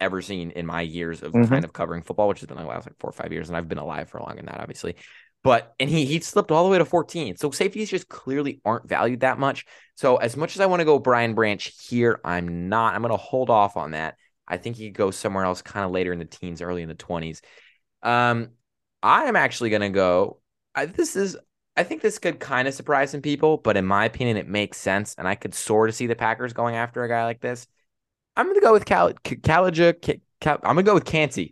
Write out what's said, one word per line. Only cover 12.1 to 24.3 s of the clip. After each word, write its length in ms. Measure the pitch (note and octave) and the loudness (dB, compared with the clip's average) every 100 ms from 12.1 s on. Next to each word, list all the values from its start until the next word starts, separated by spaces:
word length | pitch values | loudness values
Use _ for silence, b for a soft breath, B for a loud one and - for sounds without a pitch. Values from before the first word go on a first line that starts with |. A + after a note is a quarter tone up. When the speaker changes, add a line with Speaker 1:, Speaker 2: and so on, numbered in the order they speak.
| - | 2
Speaker 1:
I'm 460 | - F2 F2 E2+ F2+ | -2 -4 -4 -6 -2
not. 240 | A2+ A2+ | 0 2
I'm 80 | G2+ | 0
gonna 160 | A#2 G#2+ | -2 -4
hold 320 | - C3 B2+ | -2 -2 4
off 280 | A2 G2+ F2 | 4 4 0
on 140 | D2+ | -6
that. 260 | D#2 D#2+ - _ _ - | -6 -8 -10 _ _ -10
I 100 | F2 | -8
think 180 | A#2 | -8
he 160 | A#2+ A2 | -12 -8
goes 240 | G2 G2 | -2 -2
somewhere 280 | - G#2+ G2 | -2 -4 -2
else 200 | F#2 F2+ | -2 -2
kinda 240 | - G2+ F#2 | -8 -6 -4
later 260 | F#2 F2+ | -2 -2
in 60 | F2 | -4
the 60 | |
teens, 360 | D#2+ - F2+ E2 | -10 -14 -12 -10
early 220 | F2 F2 | -8 -6
in 40 | D#2+ | -8
the 60 | |
twenties. 480 | D#2+ - E2+ D#2+ D#2 - b b b _ _ | -12 -8 -6 -6 -12 -18 b b b _ _
Um, 460 | A#2 A#2+ A#2+ A#2 A#2 _ _ _ _ _ | 0 2 2 0 -4 _ _ _ _ _
I 220 | G#2 F#3+ | 4 4
am 120 | C#4+ | 4
actually 360 | F#3+ C3 - A#2 | 2 0 0 0
gonna 180 | G#2+ G2+ | 0 2
go, 500 | F#2+ F#2 F2+ - - _ _ _ | 2 4 4 2 -4 _ _ _
I, 100 | C#3 | -6
this 300 | D3+ C4 E4 | -4 -2 -2
is, 200 | F#3+ G3 - _ _ _ | -2 -4 -6 _ _ _
I 80 | - | -2
think 200 | F3 D#4+ | -2 0
this 160 | G#3+ - | -2 -2
could 200 | F3 - | -4 -4
kinda 320 | - B2+ C3+ | -4 -2 -2
surprise 380 | C3 C3 C#3 C#3 | -4 0 0 0
some 140 | C#3+ | -4
people, 340 | D3 C#3+ D#3 D3 | -4 0 2 2
but 180 | A2 | 2
in 100 | G2 | 2
my 200 | F#2+ G2+ | 2 2
opinion, 320 | A#2 - B2 | 2 0 -2